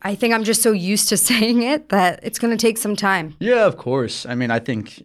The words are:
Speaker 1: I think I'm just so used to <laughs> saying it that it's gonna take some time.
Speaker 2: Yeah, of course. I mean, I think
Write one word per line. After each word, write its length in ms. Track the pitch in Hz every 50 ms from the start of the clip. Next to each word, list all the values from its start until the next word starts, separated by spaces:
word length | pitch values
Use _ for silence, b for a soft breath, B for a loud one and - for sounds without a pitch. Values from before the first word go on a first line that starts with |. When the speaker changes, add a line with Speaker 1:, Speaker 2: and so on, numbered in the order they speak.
Speaker 1:
I 140 | - 190 202
think 180 | 196 247 233 233
I'm 120 | 226 220
just 180 | 208 226 220 -
so 100 | 233 214
used 380 | 190 170 185 208 208 - -
to 60 | 214
<laughs> 120 | 190 - -
saying 340 | 247 233 214 233 240 240 233
it 280 | 247 294 294 - -
that 300 | - 202 180 180 170 - -
it's 160 | 220 214 -
gonna 180 | - 233 233
take 220 | 220 226 226 226 233
some 180 | - 214 208
time. 400 | 208 208 196 190 185 160 156 147 -
Speaker 2:
Yeah, 280 | - 226 247 233 214
of 100 | 185 -
course. 480 | - - 120 127 135 120 110 - - -
I 100 | 120 120
mean, 160 | 120 127 117
I 100 | 113 117
think 440 | 117 - 127 110 104 - - -